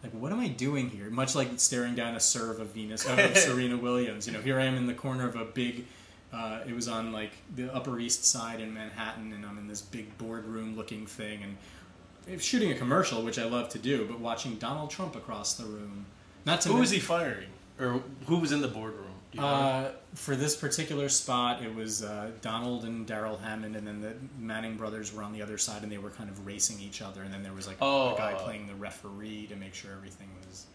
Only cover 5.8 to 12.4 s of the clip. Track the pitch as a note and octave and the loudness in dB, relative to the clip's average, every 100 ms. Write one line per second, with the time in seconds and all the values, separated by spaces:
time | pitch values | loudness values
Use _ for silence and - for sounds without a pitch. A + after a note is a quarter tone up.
5.8 | B2 - - - - A2+ A2 A2+ B2 A#2+ | -10 -16 -20 -20 -12 -6 -4 -4 -4 -4
6.8 | A#2 A2+ A2+ A2 G#2+ - - C3+ B2+ C3 | -2 -2 -2 -4 -6 -8 -12 -6 -4 -2
7.8 | B2 A#2+ A#2 - - B2 A2+ A2+ A2 A2 | -2 -2 0 2 4 2 -2 -4 -6 -6
8.8 | A2 G2+ A2 A2+ A2 G#2 G#2 G#2 G#2 G#2 | -8 -6 -6 -6 -8 -8 -10 -10 -8 -10
9.8 | - A#2+ G#2+ G#2 A2+ A2+ A2 A2+ A2 A2 | -8 -10 -10 -10 -8 -6 -6 -6 -6 -6
10.8 | A2 G#2+ G#2+ - G#2+ G#2 G2+ G2 - - | -6 -8 -10 -8 -8 -6 -8 -12 -14 -18
11.8 | - - - - - F#3 | -18 -20 -20 -18 -10 -4